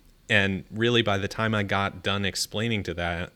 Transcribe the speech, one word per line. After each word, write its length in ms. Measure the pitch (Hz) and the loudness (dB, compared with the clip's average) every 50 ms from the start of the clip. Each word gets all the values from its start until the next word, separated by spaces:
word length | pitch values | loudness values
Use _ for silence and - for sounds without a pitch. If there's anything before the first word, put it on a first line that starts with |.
| _ - _ _ _ - | _ -20 _ _ _ 2
And 340 | 113 101 98 98 98 90 - - | 4 4 4 4 2 -2 -4 -8
really, 300 | 92 107 113 120 120 117 | -4 0 2 4 4 4
by 160 | 107 104 98 | 4 4 0
the 100 | 98 98 | 0 -2
time 260 | 98 - - 110 110 110 | -4 -2 -2 0 0 0
I 100 | 104 101 | 0 0
got 380 | 95 101 98 98 98 - 92 | 0 0 0 0 -2 -4 -4
done 220 | - 104 98 101 101 | -4 -2 -2 0 -2
explaining 600 | 95 90 - - - - 104 110 117 113 101 90 | -2 -2 -4 -6 -4 -4 -4 -2 0 -2 -2 -2
to 100 | 92 82 | -4 -4
that 400 | 87 85 85 85 85 90 - - | -2 -2 -2 -2 -4 -6 -8 -12